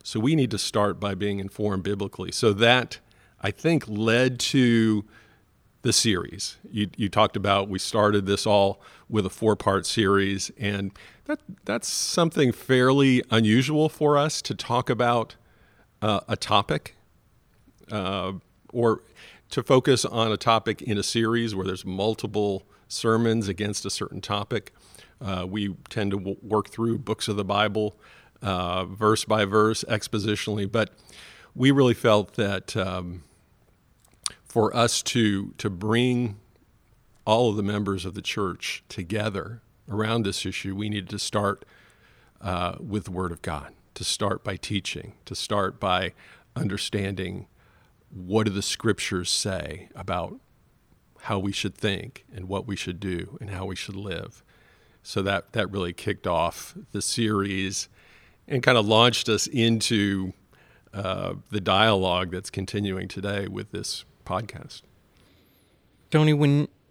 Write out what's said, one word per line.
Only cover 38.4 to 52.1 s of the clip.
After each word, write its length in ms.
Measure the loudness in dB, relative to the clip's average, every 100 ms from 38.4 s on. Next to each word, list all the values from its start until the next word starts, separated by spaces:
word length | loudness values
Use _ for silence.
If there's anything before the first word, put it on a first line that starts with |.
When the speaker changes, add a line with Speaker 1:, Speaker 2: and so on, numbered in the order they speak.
| -4 -4 -8 -10 -12
Speaker 1:
together 720 | -12 -6 -4 -2 -4 -8 -12 _ _ -8
around 340 | -4 0 0
this 220 | 0 -4 -6
issue, 300 | -6 -6 -6
we 140 | -6
needed 200 | -6 -6
to 100 | -8
start, 460 | -4 -2 0 -2 -8 _ _ _ _ _ _ _
uh, 340 | -6 -4 -4 -6
with 260 | -6 -6 -6
the 60 |
Word 200 | -6 -6
of 100 | -6
God, 320 | -8 -8 -10 -18 _ -10
to 80 |
start 400 | -6 -2 -2 -2
by 120 | -4 -8
teaching, 580 | -6 -6 -6 -10 -12 -18 -14
to 100 | -10
start 440 | -4 0 -2 -2
by 340 | 0 0 -2 -6 -18 -20 _ -6
understanding 920 | -4 -4 -4 -4 -4 -4 -6 -8 -14 _ _ _ _ _ _
what 360 | -14 -2 0 2
do 60 |
the 100 | 0
Scriptures 680 | -4 -2 0 0 -2 -4 -2
say 600 | -2 -2 -4 -6 -10 -14 -12
about 440 | -6 -4 -6 -10 _ _ _ _ _ _ _ _
how 180 | -6 -4
we 120 | -4
should 240 | -4 -6 -4
think 500 | -2 -2 -6